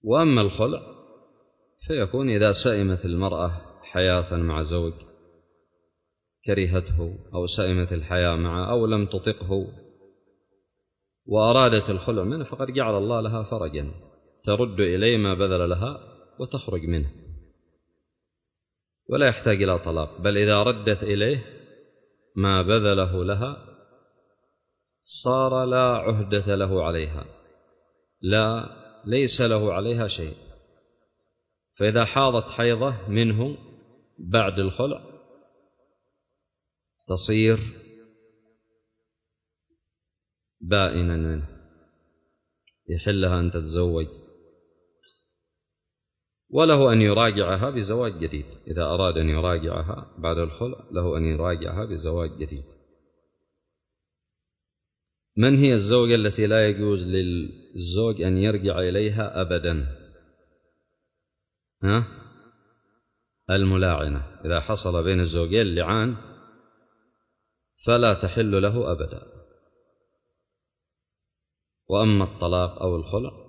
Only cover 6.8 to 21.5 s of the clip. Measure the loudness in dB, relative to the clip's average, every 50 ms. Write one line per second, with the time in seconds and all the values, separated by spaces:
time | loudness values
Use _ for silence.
6.8 | 0 0 -2 -2 -2 -4 -8 -12 -16 -10 -8 -6 -4 -4 -2 -2 0 0 2 0
7.8 | 0 -2 -4 -6 -4 -2 0 2 2 2 0 0 -2 -2 -2 -4 -2 -2 0 0
8.8 | 0 2 0 0 0 -2 -4 -4 -4 -4 -4 -4 -4 -4 -4 -4 -4 -6 -12 -18
9.8 | -20 -20 _ _ -20 -20 _ _ _ _ _ _ _ _ _ _ _ _ _ _
10.8 | _ _ _ _ _ _ _ _ _ 0 2 2 4 6 6 6 6 6 4 2
11.8 | 2 0 -4 -4 -2 -2 -2 -2 -2 -2 -4 -6 -8 -10 -8 -8 -8 -4 -2 -2
12.8 | 0 0 0 0 0 0 -2 -2 -2 -4 -4 -4 -4 -6 -4 -4 -4 -4 -6 -6
13.8 | -8 -8 -12 -14 -20 -20 _ _ _ _ _ _ _ -2 0 0 0 -2 0 0
14.8 | 0 2 2 2 2 2 2 2 2 0 0 0 0 0 0 0 0 0 -2 -2
15.8 | -4 -6 -8 -12 -18 -20 -20 -20 -20 _ _ -12 -10 -8 -8 -10 -8 -6 -6 -6
16.8 | -4 -2 -2 -2 -2 -4 -8 -12 -18 -18 -18 -18 -20 _ _ _ _ _ _ _
17.8 | _ _ _ _ _ _ _ _ _ _ _ _ _ _ _ _ _ _ _ _
18.8 | _ _ _ _ _ -4 0 2 2 2 2 0 0 0 2 2 2 0 0 -2
19.8 | -2 -4 -4 -4 -4 -6 -10 -4 -2 0 2 2 4 4 4 4 2 2 0 0
20.8 | 0 -2 -2 -2 -2 -2 0 0 0 0 -2 -4 -6 -12